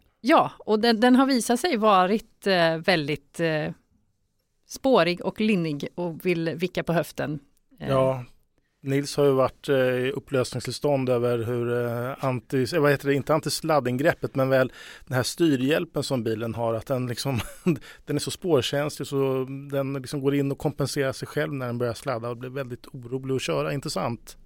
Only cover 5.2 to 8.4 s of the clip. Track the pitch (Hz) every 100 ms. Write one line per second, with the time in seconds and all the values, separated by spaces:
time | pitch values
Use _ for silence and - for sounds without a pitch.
5.2 | 190 - 220 196 165 143 - - 175 156
6.2 | 180 170 165 151 175 - 165 165 143 -
7.2 | 139 147 _ _ _ 262 139 135 131 131
8.2 | 123 -